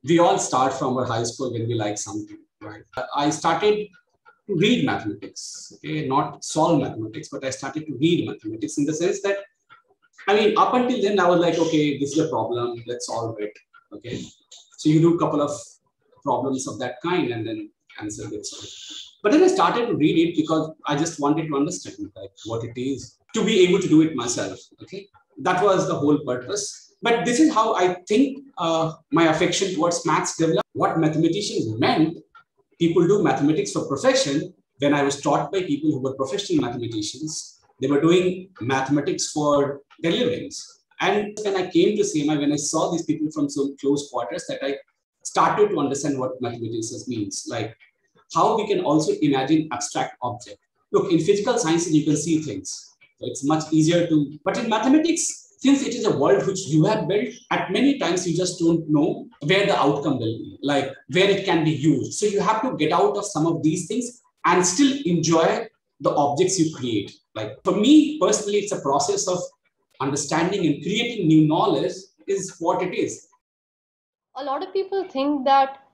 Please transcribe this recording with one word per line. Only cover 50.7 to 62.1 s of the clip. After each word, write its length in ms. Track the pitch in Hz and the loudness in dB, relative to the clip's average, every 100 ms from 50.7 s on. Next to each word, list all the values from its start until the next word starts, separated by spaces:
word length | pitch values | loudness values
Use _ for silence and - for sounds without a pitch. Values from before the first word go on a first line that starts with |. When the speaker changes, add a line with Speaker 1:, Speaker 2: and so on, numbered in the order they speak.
| _ _ | _ _
Speaker 1:
Look, 200 | 202 - | 0 2
in 80 | 165 | 2
physical 400 | 165 202 254 208 | 4 2 2 0
sciences, 340 | 160 165 - | 2 0 4
you 120 | 151 | 2
can 120 | 151 143 | 4 0
see 220 | 170 156 | 0 -2
things. 560 | 135 98 - - - _ _ _ | -2 -8 -10 -14 -18 _ _ _
So 80 | 123 | -10
it's 180 | 120 | -4
much 260 | 139 156 - | -2 -2 2
easier 360 | 156 156 175 165 | 2 4 2 2
to, 320 | 156 139 - | 2 0 -4
but 140 | 185 240 | -4 -2
in 100 | 226 | -2
mathematics, 760 | 220 262 311 330 - - - - _ | 0 4 4 4 -2 -4 -8 -20 _
since 220 | 262 277 | 2 2
it 140 | - | 2
is 100 | - | -2
a 100 | 208 | -2
world 300 | 139 156 190 | 2 4 4
which 220 | 190 - 127 | 2 -4 2
you 180 | 156 | 4
have 220 | 185 214 156 | 4 2 0
built, 220 | 208 247 - _ | -2 -2 -10 _
at 220 | 170 175 | -4 -2
many 260 | 208 277 - | 2 2 2
times 300 | 170 180 180 | 0 -2 -2
you 100 | 160 | -2
just 220 | 180 - | -2 0
don't 280 | 165 165 156 | 0 2 2
know 400 | 151 170 - - _ | 2 2 -2 -10 _
where 240 | 147 190 | 0 2
the 100 | 196 | 2
outcome 440 | 120 143 151 160 123 | 2 2 2 -2 -2
will 180 | 113 113 | -2 -6
be, 220 | - - | -10 -8
like, 320 | 139 143 - - - | -2 -2 -2 -10 -4
where 160 | 156 196 | 0 2
it 180 | 196 | 2
can 180 | 190 165 | 0 0
be 80 | 156 | 2
used. 420 | 127 151 127 - | 2 2 2 -2